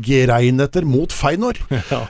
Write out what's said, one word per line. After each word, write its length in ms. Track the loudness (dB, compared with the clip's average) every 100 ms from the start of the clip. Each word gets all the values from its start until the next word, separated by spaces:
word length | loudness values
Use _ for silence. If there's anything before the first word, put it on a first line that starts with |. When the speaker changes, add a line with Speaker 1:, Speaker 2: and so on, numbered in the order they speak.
Speaker 1:
grein 580 | 0 2 4 4 4 2
etter 260 | 0 0 0
mot 240 | 0 0
Feyenoord. 460 | -2 -2 0 -2 -4 -6
Speaker 2:
<laughs> 220 | -6 -4
Ja. 160 | -6